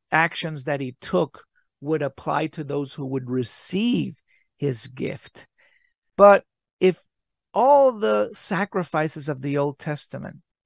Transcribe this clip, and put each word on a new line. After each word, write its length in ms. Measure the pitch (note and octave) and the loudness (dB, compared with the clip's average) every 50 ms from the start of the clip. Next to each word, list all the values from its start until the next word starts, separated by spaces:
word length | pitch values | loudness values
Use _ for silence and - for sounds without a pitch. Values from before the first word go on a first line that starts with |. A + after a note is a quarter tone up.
| _ _ | _ _
actions 540 | - D#3 E3 E3+ - - - D#3+ D#3 C#3+ B2+ | 0 0 0 0 -2 -6 -8 -8 -8 -8 -6
that 160 | D#3 C#3+ C3+ | -4 -4 -4
he 160 | C#3 B2+ B2 _ | -4 -8 -10 _
took 460 | - - - F3+ E3 - - - - _ _ _ _ _ _ _ | -10 -2 0 0 0 0 -4 -18 -20 _ _ _ _ _ _ _
would 220 | C#3+ C#3+ D#3+ D#3 | -4 -4 -2 -2
apply 440 | D3 C#3 C3+ - - D#3 D3 D3 D#3 | -2 -4 -6 -8 -6 -4 -2 -2 -2
to 180 | D#3 - - D3+ | -4 -6 -10 -10
those 300 | C3+ C#3 C#3+ C#3+ C3 - | -6 -6 -6 -6 -6 -10
who 100 | - C#3 | -10 -8
would 240 | C3 C3 C3+ B2+ B2 | -6 -6 -6 -4 -4
receive 880 | B2 B2+ B2 - - - - - - F#3+ A3 A#3+ A#3+ F3 C#3 - D#3 _ _ _ _ _ _ _ _ | -4 -4 -4 -4 -6 -10 -8 -6 -4 -2 0 0 0 0 -2 -4 -8 _ _ _ _ _ _ _ _
his 300 | _ C#3+ C#3+ B2+ A2 - | _ -4 -4 -4 -4 -10
gift. 600 | B2 B2 B2+ - - - B2+ - - _ - - _ _ _ _ _ _ _ _ _ _ _ _ _ _ | -16 -10 -6 -6 -6 -6 -8 -14 -20 _ -20 -20 _ _ _ _ _ _ _ _ _ _ _ _ _ _
But 280 | - G3+ G3+ G3+ G3 - _ _ _ _ _ _ _ | 8 8 10 10 8 4 _ _ _ _ _ _ _
if 220 | - F#3 E3+ - _ _ _ _ _ _ _ _ _ _ | 2 2 2 0 _ _ _ _ _ _ _ _ _ _
all 400 | - F#3+ A#3 C4+ C#4+ C#4 C#4 C4 | -2 2 4 6 6 8 6 4
the 380 | A#3 G#3 G#3 A3 G#3+ G#3 G#3 - | 4 2 0 2 2 2 0 -2
sacrifices 960 | - - - - G3+ E3+ G3+ G3 - F#3 F3 - - D#3 D#3 D#3+ - D#3+ C#3 D3+ | -4 -12 -6 -4 -2 -2 -2 -2 -2 -4 -4 -2 -2 -2 -2 -2 -4 -6 -6 -6
of 140 | D3 C3 | -6 -6
the 160 | C3+ C#3+ C#3 C#3+ | -4 -4 -2 0
Old 200 | C#3+ D3 C#3 - | -2 -2 -4 -6
Testament 600 | - D#3+ D3+ D3 - _ - - - - - - _ _ _ _ _ | -8 -8 -8 -8 -10 _ -14 -12 -12 -12 -16 -16 _ _ _ _ _